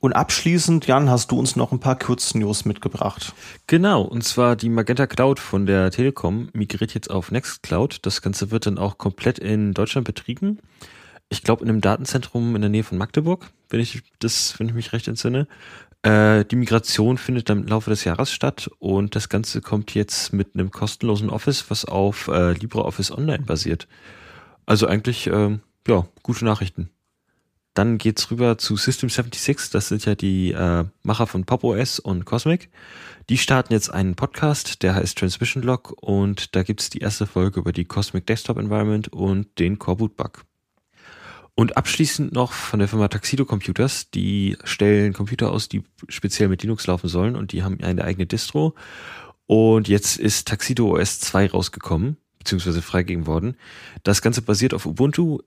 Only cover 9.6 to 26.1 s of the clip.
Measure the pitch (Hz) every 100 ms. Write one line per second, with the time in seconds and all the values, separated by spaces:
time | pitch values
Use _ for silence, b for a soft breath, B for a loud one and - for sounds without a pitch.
9.6 | 104 98 107 139 120 - - 123 196 208
10.6 | B B B B B B _ - - 113
11.6 | 117 110 101 104 131 127 - 120 117 113
12.6 | 104 107 107 92 107 - 156 180 - _
13.6 | _ 113 117 117 - _ 113 - - -
14.6 | 113 117 113 117 - 113 123 131 147 B
15.6 | B B B _ 107 107 107 107 101 123
16.6 | 117 113 - - 107 127 - 127 113 104
17.6 | 101 110 107 104 - 85 135 - 139 -
18.6 | - _ 95 98 101 107 - 104 113 110
19.6 | - 107 107 104 104 - - 98 98 98
20.6 | 95 - 104 - 120 104 107 110 - 135
21.6 | - 110 - 98 98 104 - 85 87 82
22.6 | 110 110 - - 98 - 151 135 131 78
23.6 | - 82 - B B B B B B B
24.6 | - 107 113 107 107 120 - 98 104 107
25.6 | _ _ - 104 87